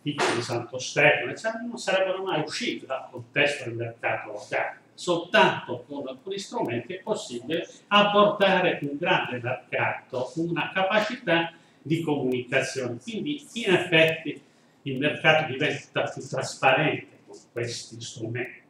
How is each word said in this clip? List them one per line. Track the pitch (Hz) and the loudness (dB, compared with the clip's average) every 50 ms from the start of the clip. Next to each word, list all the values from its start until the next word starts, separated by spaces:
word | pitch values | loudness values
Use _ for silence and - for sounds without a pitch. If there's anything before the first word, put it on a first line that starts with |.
i | _ 143 | _ -4
piccoli | 143 135 127 127 127 117 | -2 0 0 0 0 -2
Santo | 117 - 123 117 110 - - | -2 -2 -4 -4 -4 -6 -8
Stefano, | 127 - - - 143 147 147 - - - 131 | -8 -8 -4 0 4 4 4 4 4 -2 -6
eccetera, | - - - 226 233 233 240 | -8 -4 -6 -6 -6 -4 -8
non | 240 220 | -8 -10
sarebbero | - - - 185 190 190 190 185 - 381 | -6 -2 0 2 2 2 0 0 -2 -2
mai | 185 165 156 | -2 -2 -2
usciti | 156 - - - 240 - - - - | -2 -4 -6 -6 -4 -6 -6 -6 -8
dal | - 131 127 - - | -8 -8 -8 -8 -12
contesto | - - 120 - _ 143 143 143 143 - - 117 | -14 -16 -16 -6 _ 0 2 2 0 -4 -6 -8
del | 117 | -6
mercato | 117 117 113 - _ - - - - - - - | -6 -6 -8 -8 _ -4 -2 -2 -4 -6 -10 -12
locale. | 104 - - 139 - - - - - _ _ _ | -12 -8 -4 -4 -4 -4 -4 -8 -14 _ _ _
Soltanto | - - 180 170 165 - - - 214 185 170 - - - - 120 - - | -6 -2 0 0 0 0 2 6 6 6 6 4 0 -6 -8 -8 -8 -8
con | - 143 135 127 269 | -10 -10 -10 -10 -10
alcuni | 254 - _ 190 196 | -12 -12 _ -8 -8
strumenti | 196 - - 233 233 - - - - - - 180 | -8 -8 -6 -4 -4 -2 -2 -2 -4 -6 -6 -12
è | - | -10
possibile | - 214 - - - - 123 117 117 147 165 175 - - - - - | -4 -4 -4 -4 -4 -8 -10 -10 -6 -4 -4 -4 -4 -6 -14 -20 -2
abordare | _ 202 208 202 - 202 202 202 - - - 196 190 190 190 180 156 135 - | _ 6 6 6 8 6 6 6 6 6 4 4 6 6 4 4 2 2 0
un | 147 143 143 | -4 -6 -4
grande | 143 170 185 180 - - - 127 123 | -2 0 2 2 2 0 -2 -6 -4
mercato, | 117 123 - - - - - 131 123 - - - - _ - 123 131 - - | -4 -4 -4 -6 -6 -6 -2 -2 -2 -2 -2 -6 -10 _ -4 -4 -4 -4 -4
una | 160 165 170 160 151 139 - - | -4 -2 -2 -2 -2 -4 -2 0
capacità | 190 190 190 214 214 208 240 247 - - 175 165 165 165 - - - _ _ _ _ | 0 0 4 2 2 2 0 -4 -4 0 2 2 2 2 0 -6 -16 _ _ _ _
di | _ 135 165 156 | _ 0 0 0
comunicazione. | - 156 147 131 127 127 127 123 120 - 139 131 127 - - 131 123 117 117 117 | 2 0 0 0 2 0 0 -2 -2 0 0 0 0 0 -4 -4 -4 -4 -6 -8
Quindi | - 233 220 196 147 147 147 - - - - | -10 -8 -8 -6 -4 -4 -6 -6 -8 -12 -10
in | 233 233 202 180 | -4 2 4 4
effetti | 165 165 170 160 160 160 160 160 - - 147 139 - - _ _ _ _ _ _ _ | 4 4 4 4 6 6 4 2 -2 -6 -8 -8 -8 -14 _ _ _ _ _ _ _
il | _ 135 127 | _ -6 -2
mercato | 123 147 151 - - - 156 160 - - 123 | 0 0 0 0 2 4 6 6 6 4 0
diventa | 123 131 147 139 139 - - - _ 143 - | -2 -2 -2 -2 -2 -4 -8 -6 _ -2 -2
più | - - 139 123 | -2 -4 -10 -10
trasparente | - 131 131 139 - - - 139 135 135 147 151 143 - - - - - - _ | -6 -4 -4 -4 -6 -4 2 4 4 6 6 4 2 0 -2 -8 -14 -20 -20 _
con | - - - - _ _ | -20 -20 -20 -20 _ _
questi | 117 117 117 117 - - - 113 117 | -4 -4 -4 -4 -8 -10 -14 -14 -14
strumenti | - - - 117 113 110 113 120 - - - - _ | -14 -12 -10 -8 -6 -6 -4 -4 -6 -6 -10 -18 _